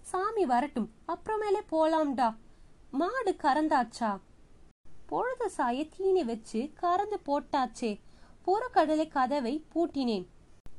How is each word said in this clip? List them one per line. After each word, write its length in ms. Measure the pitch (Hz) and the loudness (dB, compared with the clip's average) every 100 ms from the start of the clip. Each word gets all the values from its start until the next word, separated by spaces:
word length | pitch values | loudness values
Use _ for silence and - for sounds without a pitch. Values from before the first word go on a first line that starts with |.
சாமி 420 | - 370 415 453 294 | -6 -2 0 0 2
வரட்டும், 440 | 240 294 240 208 - - | 2 0 -2 -6 -8 -8
அப்புறமேலே 540 | 349 - 427 415 403 427 | -6 -4 -2 0 0 0
போலாம்டா. 600 | 320 320 320 294 247 233 226 - - - - - | 2 4 2 0 0 0 -2 -12 -20 -20 -20 -8
மாடு 400 | 262 349 523 403 | -2 -2 0 -2
கறந்தாச்சா?" 800 | 349 302 277 311 294 233 - 226 196 - - - - - _ - - - | 0 2 2 4 2 0 -2 -4 -4 -10 -20 -20 -20 -20 _ -14 -14 -6
"பொழுது 420 | 311 466 494 440 | -2 -2 -2 -4
சாய 360 | - 254 254 311 | -2 -2 -2 -4
தீனி 380 | - 381 381 | -2 2 2
வச்சு 360 | 240 226 - 220 294 | 2 -4 -6 -4 -4
கறந்து 460 | - 349 359 415 403 - | -2 2 2 0 -4 -2
போட்டாச்சே. 640 | 285 285 285 247 - 233 202 - - - - | -4 0 0 0 -2 -4 -6 -12 -20 -20 -6
புறக்கடலை 640 | - 403 494 381 311 311 311 | 0 0 2 2 4 2 0
கதவை 480 | 277 254 285 233 302 - | 0 0 0 0 -4 -4
பூட்டினேன். 600 | 320 339 277 247 202 185 - - - - | -2 0 0 0 0 -4 -14 -20 -16 -12